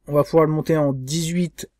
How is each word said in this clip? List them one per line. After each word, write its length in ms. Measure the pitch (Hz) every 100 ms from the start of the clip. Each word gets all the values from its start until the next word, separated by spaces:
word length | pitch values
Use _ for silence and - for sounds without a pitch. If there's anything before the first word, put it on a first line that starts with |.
| -
On 60 |
va 100 | 147
pouvoir 220 | 143 165 156
le 60 |
monter 260 | 156 147 156
en 160 | 143
dix-huit 760 | 135 131 160 165 175 170 - - _